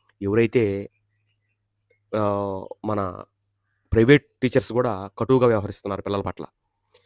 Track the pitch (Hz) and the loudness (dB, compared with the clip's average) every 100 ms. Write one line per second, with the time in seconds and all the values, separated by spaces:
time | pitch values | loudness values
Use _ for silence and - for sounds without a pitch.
0 | _ - 98 107 117 127 104 98 101 _ | _ -8 -2 2 2 2 0 -2 -8 _
1 | _ _ _ _ _ _ _ _ _ _ | _ _ _ _ _ _ _ _ _ _
2 | _ 107 104 101 101 95 - - 107 104 | _ -4 -2 -2 -4 -8 -12 -10 -6 -4
3 | 95 90 - _ _ _ _ _ _ 113 | -4 -8 -18 _ _ _ _ _ _ 4
4 | 113 143 - _ 127 127 - 113 123 95 | 6 6 4 _ -2 0 0 -2 -2 -4
5 | 98 - 113 131 123 110 104 - 101 95 | -8 -4 2 4 4 2 -2 -8 -8 -6
6 | 95 101 92 - 73 _ _ _ _ _ | -4 -4 -4 -8 -12 _ _ _ _ _